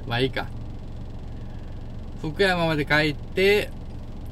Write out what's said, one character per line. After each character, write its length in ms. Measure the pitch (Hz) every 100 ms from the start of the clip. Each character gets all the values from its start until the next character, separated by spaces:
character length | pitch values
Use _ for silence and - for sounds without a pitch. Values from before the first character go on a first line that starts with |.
| -
ま 100 | 117
あ 20 |
い 80 | 131
い 20 |
か。 180 | 110 - - - - - - - - - - - - - - - - - -
福 220 | 160 151
山 240 | 196 175 165
ま 80 | 156
で 100 | 139
帰 80 |
っ 220 | 151 156 143
て、 540 | - - 196 208 - - - - - - -